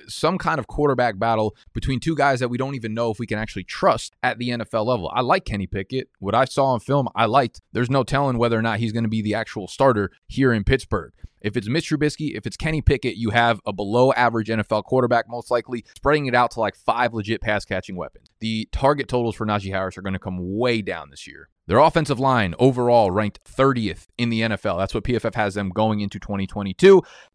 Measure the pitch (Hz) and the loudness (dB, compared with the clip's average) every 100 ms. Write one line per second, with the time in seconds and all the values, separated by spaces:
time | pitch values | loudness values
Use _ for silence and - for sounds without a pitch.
0 | - - 156 180 170 156 113 - 147 127 | -10 -2 0 0 -2 -4 -4 0 0 2
1 | 120 95 113 113 107 - _ - - 127 | 0 0 0 2 0 -4 _ -8 -4 -2
2 | 160 151 139 127 123 120 135 139 110 113 | -2 0 2 2 -2 -2 -4 -6 -6 -4
3 | 117 104 110 107 110 - 90 - 190 120 | -2 -4 -4 -6 -6 -8 -10 -2 0 0
4 | - _ 123 113 123 120 - 113 110 120 | -4 _ -4 -2 -4 -4 -4 -2 0 -2
5 | 82 123 127 190 - 101 92 98 98 131 | -2 -2 0 -2 -4 -6 -6 -8 -6 -8
6 | - _ 98 113 135 - 135 120 - 143 | -8 _ -2 0 2 0 0 0 0 0
7 | 123 - 113 131 123 - _ 110 120 139 | 0 0 2 2 2 -4 _ -4 0 0
8 | 120 135 143 120 120 113 113 110 117 113 | 0 0 0 0 2 2 0 -2 -2 -2
9 | 113 110 104 104 110 110 92 - 135 110 | -2 -2 -2 -4 -6 -10 -8 2 4 4
10 | 98 - - - 135 113 98 131 - 98 | 0 -6 -8 0 2 2 2 0 0 -6
11 | 78 _ - _ 104 123 104 151 - 147 | -6 _ -20 _ -6 -4 -2 -4 -2 0
12 | 151 - 156 107 104 - 160 160 - 143 | 0 -2 -6 -6 -10 -6 -4 0 2 2
13 | 127 90 113 117 117 110 - 98 101 117 | 0 -4 0 2 2 2 -4 -6 0 4
14 | 131 120 120 113 107 110 101 107 - 131 | 4 4 2 0 0 -2 0 -2 0 0
15 | 120 120 110 120 - 123 113 123 - - | 2 2 0 -8 -2 -2 -2 -8 -10 -4
16 | 143 151 135 123 120 120 107 - - 117 | 0 2 2 2 2 0 -4 -2 -4 0
17 | 123 113 104 113 110 104 - 92 - 90 | 0 -2 -4 -4 -2 -2 -2 -6 -6 -10
18 | 73 - _ _ 110 110 110 - 135 147 | -10 -14 _ _ -4 -4 -4 0 2 2
19 | 123 123 117 - 107 104 98 95 95 92 | 0 -2 -2 -2 -2 -2 -2 -4 -4 -6
20 | 95 95 95 92 90 101 123 117 95 85 | -6 -6 -6 -8 -6 -2 0 0 -2 -8
21 | 71 67 - 71 76 _ - 107 156 170 | -10 -18 -20 -20 -20 _ 0 4 4 4
22 | 151 123 135 123 95 80 127 127 120 120 | 0 0 2 2 0 4 4 4 4 4
23 | 101 92 107 - - - 135 123 104 - | 4 2 -2 -4 -6 2 2 2 -2 -6
24 | - - 117 113 113 104 107 87 95 113 | -12 -4 -2 0 -2 -2 -2 -2 -2 -4
25 | 101 117 113 104 104 95 98 95 110 104 | -2 -2 -2 -2 -2 -2 -4 0 0 0
26 | 101 98 - 98 95 104 98 - 185 190 | -6 -8 -8 -6 -6 -6 -8 6 8 8
27 | - - - | 6 -8 -20